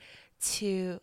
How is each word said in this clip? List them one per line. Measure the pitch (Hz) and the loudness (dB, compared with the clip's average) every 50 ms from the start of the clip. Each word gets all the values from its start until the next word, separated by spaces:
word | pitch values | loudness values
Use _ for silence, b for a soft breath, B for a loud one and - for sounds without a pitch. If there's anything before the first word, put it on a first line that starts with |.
| B B B B B B B - | B B B B B B B -2
to | - - - - 214 202 190 190 185 180 175 - | -2 0 0 2 2 2 2 2 2 0 -2 -4